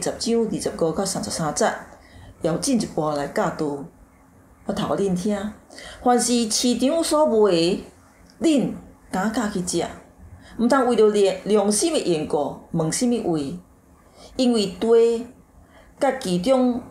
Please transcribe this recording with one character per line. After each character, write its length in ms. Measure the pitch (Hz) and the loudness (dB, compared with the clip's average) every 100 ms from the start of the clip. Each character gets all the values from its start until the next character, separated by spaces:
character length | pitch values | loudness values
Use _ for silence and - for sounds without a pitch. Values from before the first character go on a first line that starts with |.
十 100 | - - | -4 -4
章 300 | - 233 220 | -2 0 0
二 100 | 160 | -2
十 100 | - - | -6 -2
五 140 | 165 | -2
到 140 | 156 | -2
三 180 | 190 156 | -4 -4
十 80 | - | -6
三 240 | - 156 | -4 -4
节， 180 | 147 208 - - - - - - - | 0 0 -2 -10 -20 -20 -20 -20 -6
又 160 | 165 165 | -4 -2
进 240 | - 240 | 0 -2
一 20 | 165 | -2
步 220 | - 151 | -4 -2
来 180 | 147 143 | -2 -4
教 220 | 220 180 | -2 -2
导。 340 | - 151 143 151 - - _ _ - _ _ - | -2 -4 -6 -10 -18 -20 _ _ -20 _ _ -8
我 60 | |
读 100 | 113 | -4
互 140 | 139 156 | -2 0
恁 180 | 196 | 0
听， 380 | 180 214 202 214 - - - - - | 0 -2 -2 -4 -10 -18 -20 -20 -4
凡 160 | 247 247 | 2 2
是 320 | 220 240 220 | 4 0 0
市 260 | - 247 240 | 0 0 2
场 280 | 254 330 | 2 0
所 200 | 330 302 | 0 2
卖 280 | 311 220 208 | 2 4 4
的， 320 | 170 170 202 - - - _ - - | 4 2 0 -6 -20 -20 _ -20 -2
恁 320 | 330 285 160 - - - - | 2 2 2 -4 -14 -20 -8
敢 200 | 190 208 | -4 -2
甲 160 | 254 208 | -2 -2
去 160 | 196 | -4
食？ 220 | 180 175 - - - - - - - - | -4 -4 -4 -8 -20 -20 -20 -20 -14 -2
毋 80 | 233 | 2
通 220 | 277 247 | 2 2
为 80 | 226 | 4
着 120 | 214 | 4
良， 260 | 208 190 - | 4 2 0
良 260 | 185 208 202 | 0 2 2
心 240 | 208 330 | 2 0
的 60 | 302 | 0
缘 260 | - 160 151 | 0 -2 0
故， 300 | 156 135 - - | -2 -2 -6 -6
问 200 | 170 160 | -2 -2
啥 140 | 147 247 | 0 0
物 260 | 233 - | 0 -2
话？ 60 | 160 139 - - _ _ - _ - - | -2 -4 -10 -16 _ _ -20 _ -20 -10
因 180 | - 254 | 0 2
为 140 | 233 196 | 2 0
地 600 | 180 226 233 233 233 247 - - - - - - - | -2 4 6 6 2 -4 -16 -20 -20 -20 -20 -20 -4
甲 180 | 185 170 | -2 -2
其 220 | 180 175 | -2 0
中 420 | 208 262 254 240 - | 2 2 2 0 -6